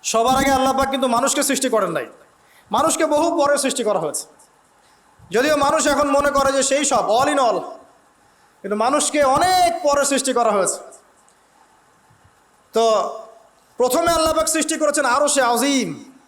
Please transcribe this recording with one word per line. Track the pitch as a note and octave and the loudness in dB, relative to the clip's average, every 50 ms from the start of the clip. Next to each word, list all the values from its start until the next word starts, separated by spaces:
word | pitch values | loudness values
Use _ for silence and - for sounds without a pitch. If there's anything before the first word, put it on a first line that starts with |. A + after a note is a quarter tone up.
| _ | _
সবার | - - A3 A#3 B3+ C4 | -2 -2 0 2 2 2
আগে | C4+ C4+ C#4 C4+ | 2 2 2 2
আল্লাহ | C4 C4 C4 C4 | 2 2 0 0
পাক | C4 C4+ C4+ | 0 -2 -2
কিন্তু | C4+ C4+ B3 C4 | -2 -2 -2 0
মানুষকে | A#3+ A#3 C4 C4+ - D4 C#4 | 0 0 0 0 -2 -2 -2
সৃষ্টি | - C#4 - C4 B3+ | -2 -2 -2 -2 0
করেন | A3+ A3 G3 F3 | 0 0 -2 -2
নাই, | E3+ D3+ B2 - - - - _ _ _ _ _ _ - _ _ | -4 -6 -8 -8 -14 -20 -20 _ _ _ _ _ _ -20 _ _
মানুষকে | G3+ A#3 C#4+ D#4+ E4+ - E4 | -2 0 0 0 0 0 -2
বহু | D4+ D4 D4 D#4 E4+ E4+ | 0 0 0 0 0 0
পরে | E4+ C#4+ C#4 C#4+ C#4 | 0 2 2 2 0
সৃষ্টি | - C4+ - - A#3+ | 0 -2 -4 -2 -2
করা | G#3+ G3+ F3+ | -2 -2 -2
হয়েছে। | D#3+ D#3 C3+ - - - - _ - _ _ _ _ _ _ _ _ _ _ _ _ _ _ _ - - | -2 -4 -6 -8 -12 -12 -20 _ -20 _ _ _ _ _ _ _ _ _ _ _ _ _ _ _ -20 -4
যদিও | E3+ G#3+ C4 D4+ D4+ | -2 0 2 2 2
মানুষ | D4 C#4 C#4 D4 D#4+ C4 | 2 2 2 0 0 0
এখন | D4 C#4+ C#4 D4 C#4+ | 0 0 0 0 2
মনে | C#4 C#4 C#4+ C#4+ | 2 2 2 2
করে | C#4 C#4 C#4 C4+ C4+ | 0 2 0 2 0
যে | C#4 C4 | 0 0
সেই | C4+ C4+ C#4+ D4+ | 0 0 0 0
সব | C#4+ C#4 A3+ F#3+ F3+ | 0 -2 -2 0 0
all | G#3 A#3 C4+ D4 | 0 0 2 0
in | D4+ C#4+ | 0 0
all, | C4+ A#3 G3+ F3 - - - - - - _ _ _ _ _ _ _ _ _ _ _ _ _ _ _ | 0 0 0 -2 -6 -10 -16 -20 -20 -20 _ _ _ _ _ _ _ _ _ _ _ _ _ _ _
কিন্তু | G3 G#3 | -6 -4
মানুষকে | G#3 A3 B3 C#4 D4+ - - - D4+ C#4+ | -2 0 0 0 0 -2 0 0 2 2
অনেক | C4+ C4 D4 E4 F#4 F#4 F#4 F4+ F4 E4+ E4+ - | 2 2 2 2 2 2 4 2 2 0 0 0
পরে | D4 C#4+ C#4+ C#4 | 0 2 2 0
সৃষ্টি | C#4 C#4 C4 C4 B3+ B3+ | 0 0 -2 -2 -2 0
করা | A#3+ A#3+ A3+ | 0 0 2
হয়েছে। | G#3 G3+ F#3 E3 - - - - - - _ _ _ _ _ _ _ _ _ _ _ _ _ _ _ _ _ _ _ _ _ _ _ _ _ - _ _ _ _ _ _ _ _ _ | 2 0 0 -2 -4 -8 -12 -18 -20 -20 _ _ _ _ _ _ _ _ _ _ _ _ _ _ _ _ _ _ _ _ _ _ _ _ _ -20 _ _ _ _ _ _ _ _ _
তো | A3 A3+ A3+ G#3+ G#3 F3+ - - - - - - - _ - _ _ _ _ _ _ | 2 2 4 2 2 0 -4 -8 -12 -16 -18 -20 -20 _ -20 _ _ _ _ _ _
প্রথমে | A#3+ B3+ - D#4+ E4+ E4+ E4+ | -2 0 2 0 2 2 2
আল্লাহ | D#4+ D#4+ D#4+ D#4 | 2 2 0 0
পাক | D#4+ D#4+ D#4+ | 0 -2 -2
সৃষ্টি | - D#4+ C#4+ D4+ E4 D#4 | -2 -2 -2 -2 -4 -2
করেছেন | D#4 D4 D4 D#4 C#4+ | -2 0 0 0 0
আরশে | B3+ A#3+ C#4 D4 C#4+ C#4 C#4 C4 | 0 2 2 0 0 2 0 0
আজিম | A#3+ A#3+ A#3 A3+ C#4+ C#4 C4+ B3 F3 C#3+ C3 - - - - _ | 0 0 0 0 0 0 0 -2 -4 -8 -12 -16 -20 -20 -20 _